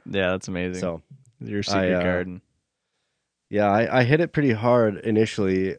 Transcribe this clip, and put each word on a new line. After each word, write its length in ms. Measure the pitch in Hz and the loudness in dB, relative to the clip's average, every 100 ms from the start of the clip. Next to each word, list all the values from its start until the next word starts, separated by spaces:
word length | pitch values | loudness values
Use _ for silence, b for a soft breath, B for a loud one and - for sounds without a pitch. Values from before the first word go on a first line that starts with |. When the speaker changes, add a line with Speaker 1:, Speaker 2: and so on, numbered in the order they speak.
| - | -8
Speaker 1:
Yeah, 240 | 98 92 | -2 -2
that's 160 | 92 98 | -2 -6
amazing. 320 | 90 90 92 | -6 -6 -6
Speaker 2:
So, 200 | 92 82 - 139 _ _ | -6 -8 -14 -20 _ _
Speaker 1:
Your 240 | 117 101 | -8 -6
secret 300 | 101 98 92 | -2 0 2
Speaker 2:
I, 20 | 90 | 0
uh, 80 | |
Speaker 1:
garden. 380 | 90 90 92 90 _ _ _ _ _ _ _ _ _ _ _ | 0 -2 -4 -10 _ _ _ _ _ _ _ _ _ _ _
Speaker 2:
yeah, 220 | 104 104 | 0 4
I, 300 | 104 117 127 | 4 2 2
I 20 | |
hit 160 | 120 156 | 4 2
it 140 | 170 | 2
pretty 180 | - 143 | 0 0
hard 460 | 110 120 123 110 95 | 2 2 4 2 0
initially. 800 | 113 107 110 - 95 95 95 | 0 2 2 0 0 0 -2